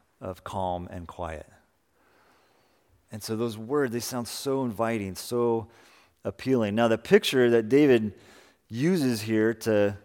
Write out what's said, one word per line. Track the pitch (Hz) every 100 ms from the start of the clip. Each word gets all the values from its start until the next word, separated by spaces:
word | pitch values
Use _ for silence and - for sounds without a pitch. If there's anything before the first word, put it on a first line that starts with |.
| _ _
of | 95 92
calm | - 101 92 87 87
and | 92 85
quiet. | - 82 78 - _ _ _ _ _ _ _ _ _ _ _ _ _ _ _ _
And | 107
so | - 110
those | 117 107
words, | 110 147 131
they | 117
sound | - 123 113
so | - 139 135
inviting, | 123 104 113 113 98 90
so | - 120 120 113 101 _ _ _ _ _
appealing. | 110 - 131 127 104 107
Now, | 117
the | 113
picture | - 202 - 135 123
that | 117 110
David | 139 147 117 107 - - - _ _ _
uses | 113 160 185 131 113
here | 107 110 113
to | 110 113 104 101 98